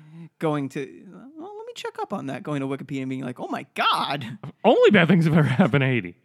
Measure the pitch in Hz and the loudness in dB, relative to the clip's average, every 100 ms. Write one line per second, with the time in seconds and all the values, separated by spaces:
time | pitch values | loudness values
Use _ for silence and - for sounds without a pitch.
0 | 156 165 165 _ 160 147 135 151 135 85 | -20 -20 -20 _ -2 -2 -4 -8 -12 -14
1 | 196 185 262 311 359 415 466 466 466 427 | -20 -20 -20 -18 -16 -16 -16 -12 -12 -10
2 | 415 - 139 127 - 147 135 135 135 135 | -8 -8 -8 -10 -6 -6 -4 -8 -8 -8
3 | 131 131 139 127 - 247 135 - 427 - | -6 -6 -8 -10 -10 -10 -10 -2 0 0
4 | - 147 220 226 139 - 202 381 480 185 | -4 -6 -8 -12 -16 0 4 6 8 6
5 | 160 185 160 160 135 123 170 139 135 123 | 6 4 4 4 4 4 2 4 2 0
6 | 90 - | -4 -14